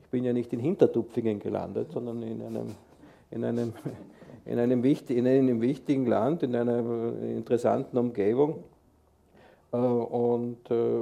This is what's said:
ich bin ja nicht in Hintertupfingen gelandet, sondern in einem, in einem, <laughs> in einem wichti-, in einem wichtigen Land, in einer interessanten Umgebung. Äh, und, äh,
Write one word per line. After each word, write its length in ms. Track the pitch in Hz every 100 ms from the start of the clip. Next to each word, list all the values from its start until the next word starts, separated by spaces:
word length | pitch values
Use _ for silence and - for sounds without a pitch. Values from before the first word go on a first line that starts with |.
ich 60 | _
bin 160 | 123
ja 80 | 123
nicht 200 | 120 120
in 80 | 120
Hintertupfingen 800 | 139 202 120 120 - - 113 101
gelandet, 520 | 104 101 90 104 -
sondern 300 | 127 120 117
in 180 | 113 113
einem, 280 | 113 113 117 110 - - - - _
in 140 | 113
einem, 280 | 117 117 117 - - - -
<laughs> 360 | - - - -
in 120 | 120
einem 240 | 120 127
wichti-, 360 | 127 - - 120
in 80 | 127
einem 340 | 135 131 117
wichtigen 460 | 120 147 - 135 123
Land, 360 | 101 120 170
in 120 | 131
einer 580 | 120 120 120 117 117 117 110 113 113
interessanten 640 | 113 120 120 117 135 127
Umgebung. 640 | 120 104 98 120 147 160 - _ _ _ _ _ _ - - _ _
Äh, 40 | 120
und, 920 | 123 120 117 120 120 120 120 117 -
äh, 40 | 117 117 117